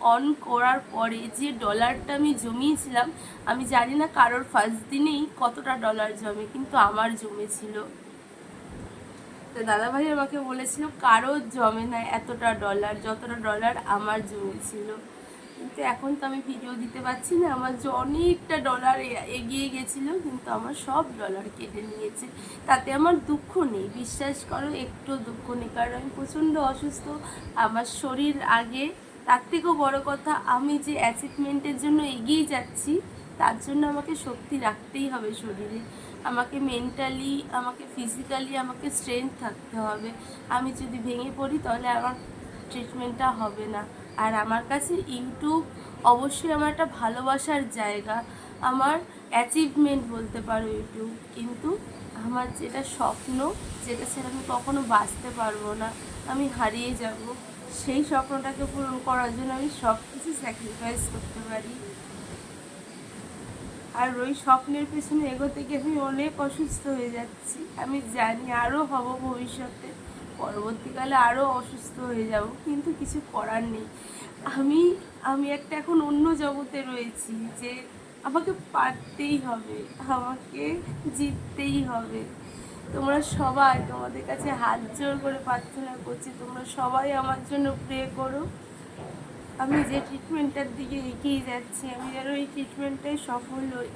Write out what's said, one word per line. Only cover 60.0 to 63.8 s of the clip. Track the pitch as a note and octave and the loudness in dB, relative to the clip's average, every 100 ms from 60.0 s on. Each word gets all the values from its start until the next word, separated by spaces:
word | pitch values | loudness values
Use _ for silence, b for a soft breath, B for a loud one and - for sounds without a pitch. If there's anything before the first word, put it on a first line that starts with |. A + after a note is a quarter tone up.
| - | 0
কিছু | C4+ E4 | -8 -6
স্যাক্রিফাইস | D4 B3+ A3 A3 A3+ A#3 A#3+ - | -4 -6 -6 -8 -6 -4 -2 -2
করতে | A3+ - A3 A3 | -4 -8 -8 -6
পারি। | A3 A3+ B3+ G4+ - - - - - - - - - - - - - - - - - - - | -6 -6 -10 -12 -12 -14 -14 -12 -12 -12 -14 -16 -16 -16 -16 -14 -14 -14 -12 -12 -12 -12 -12